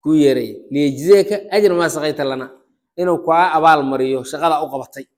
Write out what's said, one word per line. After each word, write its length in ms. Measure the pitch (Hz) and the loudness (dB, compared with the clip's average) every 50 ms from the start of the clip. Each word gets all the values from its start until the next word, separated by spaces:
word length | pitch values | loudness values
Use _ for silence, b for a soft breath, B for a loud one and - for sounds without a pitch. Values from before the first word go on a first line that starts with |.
| _ | _
Kuu 100 | 147 156 | 0 2
yeeray. 360 | 156 147 139 131 127 - - - - - - | 4 4 4 2 0 -4 -6 -12 -16 -14 -6
"Liyajziyaka 680 | 131 143 147 143 135 127 147 180 202 196 190 196 208 202 202 - | -4 -2 -2 -2 -2 -4 4 4 4 4 4 0 -4 -6 -6 -2
ajra 260 | 185 214 208 196 180 | 0 2 2 2 2
maa 140 | 175 170 156 | 2 0 -2
saqayta 360 | 135 156 147 156 139 - 139 | -2 -2 -4 -4 -4 -4 -4
lana." 220 | 135 131 131 127 131 - _ _ _ _ _ _ _ _ - | -4 -4 -6 -10 -14 -18 _ _ _ _ _ _ _ _ -6
Inuu 200 | 180 180 165 160 | -2 -2 -2 -2
kaa 260 | - 170 160 170 180 180 | 0 0 2 2 2 2
abaal 280 | 156 156 156 160 160 147 | 2 2 4 4 4 4
mariyo 380 | 139 135 135 131 131 131 131 131 | 2 -4 -2 -2 -2 -2 -2 -4
shaqada 340 | 127 - - 147 160 170 156 147 | -6 -10 -8 -4 -2 0 0 -2
u 80 | 160 135 | -4 -6
qabatay. 360 | 135 135 123 - - 135 131 _ _ | -8 -12 -12 -12 -18 -20 -20 _ _